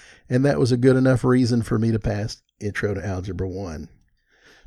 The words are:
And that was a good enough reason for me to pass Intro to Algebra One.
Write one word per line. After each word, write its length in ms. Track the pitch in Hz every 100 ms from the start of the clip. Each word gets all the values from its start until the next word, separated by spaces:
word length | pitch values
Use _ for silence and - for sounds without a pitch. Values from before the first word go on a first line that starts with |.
| - - _
And 160 | 127
that 160 | 139 147
was 100 | 127
a 60 | 123
good 180 | 127
enough 300 | 131 131 127
reason 380 | 127 127 120 120
for 140 | 110 113
me 140 | 113
to 80 | 110
pass 420 | 113 104 113 - _ _
Intro 340 | 104 - 101
to 100 | 98
Algebra 440 | 101 95 95 90 95
One. 400 | 90 95 76 71 _ _ _ _ _ _ _